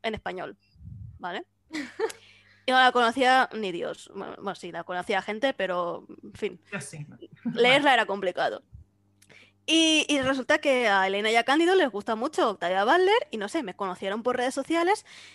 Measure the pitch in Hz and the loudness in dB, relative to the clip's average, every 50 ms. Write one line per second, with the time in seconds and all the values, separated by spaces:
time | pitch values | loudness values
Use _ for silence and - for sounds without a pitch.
0 | - 226 214 - - 185 180 185 160 147 - _ _ _ _ - - - - - | -8 -6 -6 -6 -8 -8 -8 -8 -10 -10 -12 _ _ _ _ -20 -20 -18 -16 -16
1 | - - - - - 180 180 226 370 _ _ _ _ _ 311 311 277 240 - - | -16 -18 -16 -12 -10 -10 -8 -10 -12 _ _ _ _ _ -10 -10 -10 -10 -8 -6
2 | 415 415 - - - - - _ _ _ _ _ - - 254 254 262 254 247 247 | -6 -6 -6 -8 -20 -20 -20 _ _ _ _ _ -4 0 4 4 4 4 4 4
3 | 240 226 240 269 262 254 254 262 247 - - 220 220 190 175 170 160 156 - - | 2 0 2 2 2 4 4 4 2 0 -2 -6 -6 -6 -6 -6 -6 -8 -8 -10
4 | - - - 196 185 - - - - 196 180 - - 175 165 165 170 - 180 180 | -14 -18 -14 -14 -12 -12 -12 -12 -10 -10 -10 -10 -12 -14 -12 -12 -10 -8 -8 -8
5 | 175 - 214 190 190 - 208 220 - - - - 190 185 180 180 175 170 165 - | -4 -2 -2 -2 -2 -4 -6 -4 -2 -4 -2 -2 -4 -4 -2 -2 -4 -4 -6 -8
6 | - - - - - 202 190 - 220 196 185 175 _ - 208 196 - - - 156 | -12 -16 -20 -20 -20 -20 -14 -8 -8 -8 -8 -10 _ -12 -10 -10 -10 -10 -14 -16
7 | 147 - - - - - - - - 240 233 233 240 247 262 285 277 294 262 233 | -16 -16 -18 -20 -20 -20 -18 -10 -8 -6 0 2 4 4 6 6 6 4 4 4
8 | 214 180 196 202 196 180 175 - 165 127 104 - _ _ - - - _ _ _ | 2 0 -2 -4 -4 -4 -2 -2 -2 -4 -4 -6 _ _ -20 -20 -20 _ _ _
9 | _ _ _ _ _ _ - - - _ _ _ - - 311 320 330 320 311 302 | _ _ _ _ _ _ -20 -20 -20 _ _ _ -4 0 2 4 4 4 4 2
10 | 285 - 294 285 262 262 277 262 240 - 294 311 302 302 262 247 247 220 196 196 | 2 2 0 0 2 0 -2 -2 0 0 0 2 2 2 2 2 4 4 4 4
11 | 190 190 190 202 208 220 226 233 233 - 269 311 339 339 381 381 330 262 - 202 | 2 2 0 0 0 2 2 2 2 4 2 4 4 4 4 4 2 2 0 -4
12 | 202 - 226 214 233 320 - - 359 240 196 - - 175 185 190 202 226 320 359 | -4 -4 -4 -2 -2 -4 0 0 0 0 0 -2 -2 -2 0 2 2 4 4 4
13 | 370 370 415 440 - - - 220 196 208 - 330 277 190 180 - 202 190 180 - | 4 4 4 2 0 -2 -8 -8 -6 -4 -4 -4 -6 -6 -6 -6 -6 -6 -6 -6
14 | - 196 196 226 226 247 247 247 247 254 - 277 269 - 311 339 339 349 415 - | -6 -6 -6 -2 -2 -2 0 0 -2 -2 -2 -4 -4 -2 0 0 2 2 2 0
15 | - - - - - - - | -2 -12 -20 -20 -20 -20 -20